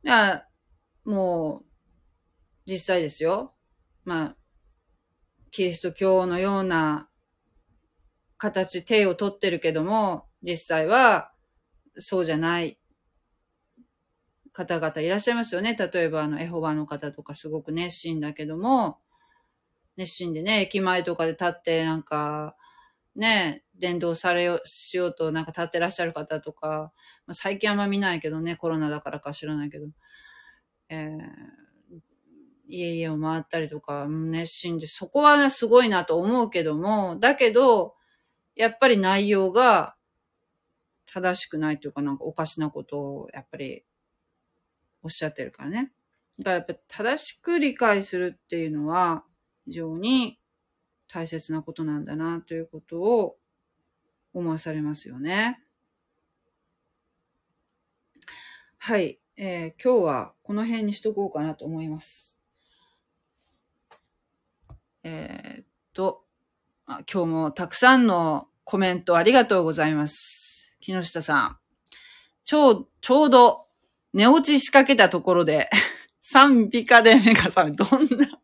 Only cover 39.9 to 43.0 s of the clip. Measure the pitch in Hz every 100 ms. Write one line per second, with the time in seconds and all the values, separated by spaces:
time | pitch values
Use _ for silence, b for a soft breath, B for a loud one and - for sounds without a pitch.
39.9 | _ _ _ _ _ _ _ _ _ _
40.9 | _ _ 190 185 180 - 156 156 147 147
41.9 | 143 143 139 160 156 156 - 151 147 -
42.9 | 143